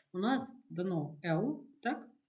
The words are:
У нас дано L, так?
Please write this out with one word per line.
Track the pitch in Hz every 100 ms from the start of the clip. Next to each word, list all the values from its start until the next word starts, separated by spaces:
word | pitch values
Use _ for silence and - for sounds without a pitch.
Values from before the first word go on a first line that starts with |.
| -
У | 180
нас | 214 269 - - -
дано | 165 185 170 143 -
L, | 175 160 233 302 - -
так? | 240 285 - -